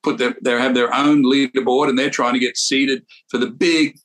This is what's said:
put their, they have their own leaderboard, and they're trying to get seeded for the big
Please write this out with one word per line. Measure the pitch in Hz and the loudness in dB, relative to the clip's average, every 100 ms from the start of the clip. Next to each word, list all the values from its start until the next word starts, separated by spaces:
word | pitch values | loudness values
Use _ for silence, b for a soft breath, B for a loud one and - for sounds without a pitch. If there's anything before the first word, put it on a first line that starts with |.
put | 151 120 | -4 -2
their, | 123 - | -4 -2
they | 131 | -2
have | 120 127 | 0 0
their | 123 120 | 0 0
own | 123 143 147 | 0 2 4
leaderboard, | 127 139 131 131 123 127 139 | 4 2 0 -2 0 2 2
and | 127 | 0
they're | 135 | -2
trying | - 123 | -2 -2
to | 123 | 0
get | 120 - | -2 -4
seeded | - 135 139 131 - B _ | -2 0 0 -4 -8 B _
for | 120 | -4
the | 123 | -4
big | 120 175 165 147 - | -2 0 2 0 -4